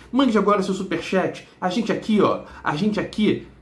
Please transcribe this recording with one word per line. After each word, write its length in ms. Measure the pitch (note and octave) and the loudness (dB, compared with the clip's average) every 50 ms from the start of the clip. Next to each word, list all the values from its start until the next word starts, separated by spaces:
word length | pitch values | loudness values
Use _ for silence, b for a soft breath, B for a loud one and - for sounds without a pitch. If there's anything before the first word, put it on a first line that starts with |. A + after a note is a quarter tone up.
| B B | B B
Mande 280 | - B3+ C#4 A#3+ G#3+ | 0 2 2 4 4
agora 260 | G#3 F#3+ G3+ G#3 G3 F#3+ | 4 4 4 2 2 2
seu 100 | G3 F#3 | -2 -2
superchat. 720 | G3 A3 - F3 E3 - - G3 F#3 E3 C3+ - - B B B B | -4 -4 -4 -4 -6 -4 -2 0 0 0 0 -4 -8 B B B B
A 100 | F3+ F3+ | -4 -2
gente 220 | - A#3+ - - | -2 0 0 -2
aqui, 300 | E3 - - - G#3+ G3 | -2 -2 0 2 2 4
ó, 220 | D#3 A2 G2 F#2 B B B B - | 4 4 2 -2 B B B B -6
a 100 | - D3 | -4 -2
gente 260 | D3+ G#3 G#3+ G#3 F3+ | 0 0 0 0 -2
aqui 460 | - - - - G#3+ F#3 - - - - - - | -4 -4 -2 0 2 2 2 0 -4 -12 -20 -20